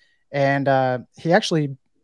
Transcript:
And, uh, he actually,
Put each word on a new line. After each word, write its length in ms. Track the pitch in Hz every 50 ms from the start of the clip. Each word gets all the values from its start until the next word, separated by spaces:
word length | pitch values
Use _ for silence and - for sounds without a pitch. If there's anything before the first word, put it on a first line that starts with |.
| _ _ _ _ _ _
And, 360 | - 143 139 139 139 139 135 139
uh, 320 | 135 131 131 131 127 120 110 _ _
he 160 | - - 165
actually, 460 | 170 - - - 185 156 147 139 139 - _ _ _ _